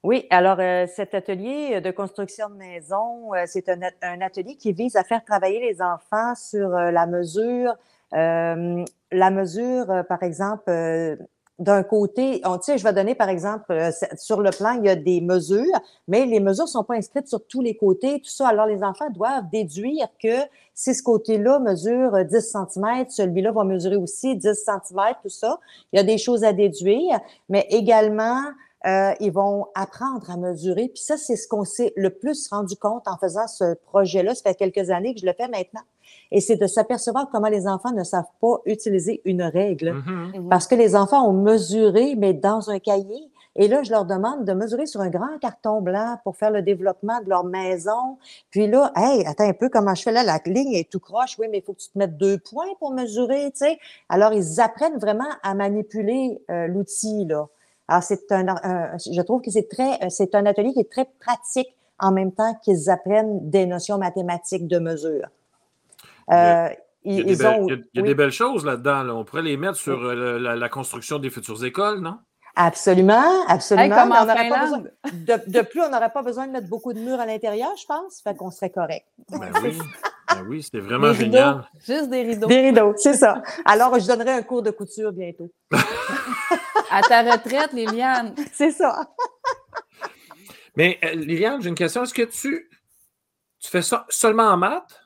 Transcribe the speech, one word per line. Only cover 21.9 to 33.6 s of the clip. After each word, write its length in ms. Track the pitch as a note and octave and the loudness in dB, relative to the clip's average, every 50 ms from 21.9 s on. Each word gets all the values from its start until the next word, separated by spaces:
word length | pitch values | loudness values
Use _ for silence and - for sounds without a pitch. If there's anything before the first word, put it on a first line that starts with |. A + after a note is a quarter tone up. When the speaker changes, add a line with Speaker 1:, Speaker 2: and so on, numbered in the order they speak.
| A#3+ B3 C4 B3+ G3+ | 0 0 0 2 2
Speaker 1:
euh, 100 | G3 F#3 | 2 0
dix 260 | D#3 F#3 A3+ A3 - | 2 0 0 0 0
centimètres, 640 | - G#3 F#3 F3 - F#3 G3 A3 A#3+ B3+ B3+ B3+ - | -6 -8 -8 -8 -6 -4 -2 -2 -2 -2 -4 -6 -2
celui-là 400 | - G3+ F#3 E3+ F#3 F#3+ A3 G#3+ | -2 -2 0 0 0 0 0 0
va 120 | A3 G3+ | 0 0
mesurer 320 | F#3+ F#3+ F#3 E3+ F#3+ G3 | 0 0 -2 -2 -2 -2
aussi 380 | G3+ F3+ E3+ - - - C4 C4 | -2 -2 -4 -8 -6 -4 -4 -4
dix 180 | G3 E3 G#3 G#3 G#3 - | 0 0 0 -2 0 -2
centimètres, 560 | - G3+ G3 - - F3+ F#3+ G3 A3 C4 - _ | -4 -4 -4 -6 -10 -4 -2 -2 -2 -2 -4 _
tout 60 | G3+ | -16
ça. 320 | - - - A3 D4 F4 _ _ - - _ _ - | -12 -6 -4 -4 -4 -4 _ _ -20 -20 _ _ 2
Il 60 | F#3+ | 2
y 20 | |
a 20 | G3+ | 4
des 140 | F#3+ A3 | 4 2
choses 280 | G#3 G#3+ - B3 A3+ G#3+ | 0 2 0 0 4 4
à 100 | A3 G#3 | 2 4
déduire, 680 | F3+ G#3 G3 D#3 - F3 F#3+ G3+ B3 E4 F4+ D4+ - - - - _ _ _ | 4 2 2 2 0 0 2 2 2 2 0 0 -2 -2 -8 -20 _ _ _
mais 160 | F#3+ G3+ - - | 0 0 0 2
également, 720 | - A3+ G#3+ G#3 A3+ A3 G#3+ G#3+ G#3+ G#3+ A3 A#3 A#3+ C4 C#4 D4 C#4 _ _ _ _ _ - | 0 2 4 6 6 6 6 4 2 0 0 0 -2 -2 -4 -8 -12 _ _ _ _ _ -2
euh, 260 | F#3 F#3+ F#3+ G3 G3 G3 - | 0 2 2 2 2 0 0
ils 120 | G#3+ G3+ D#3 | -2 -2 0
vont 340 | F#3+ G3 G3+ G3+ G3+ G3+ - - | 0 0 0 0 -2 -6 -6 -6
apprendre 560 | F#3+ G3 F#3+ - - A#3+ C4+ C4+ A3+ F#3 E3+ | -8 -8 -8 -8 -8 -8 -6 -6 -8 -10 -10
à 60 | F3+ | -8
mesurer. 520 | F3 F3 F3+ F3+ D#3+ D#3 F#3+ F3+ F3 A#3 B3+ | -6 -6 -6 -6 -4 -4 -2 -2 -2 -2 -4
Puis 140 | - - - | -6 -10 -6
ça, 140 | - D4+ | -6 -6
c'est 200 | D4+ D4+ - A#3+ | -6 -2 -4 -4
ce 100 | A3 A3 - | -4 -4 -4
qu'on 160 | - G#3 G3+ | -4 -4 -4
s'est 280 | G3 - - A#3+ A#3 - | -4 -4 -2 -2 -2 -2
le 140 | F#3 G3 F#3+ | 0 -2 -2
plus 380 | F#3+ - - C4+ D4+ D4+ - - | -2 -2 -6 -4 -4 -4 -6 -6
rendu 280 | G3+ G#3 G#3 F#3 G3 | -6 -6 -4 -6 -8
compte 300 | - - G#3 A3 A#3+ G#3+ G#3 | -4 -4 -4 -4 -4 -6 -8
en 80 | F#3 E3+ | -6 -4
faisant 280 | - F3+ D#3+ G3+ A3+ | -4 -4 -2 -4 -6
ce 280 | A3 - - | -6 -4 -2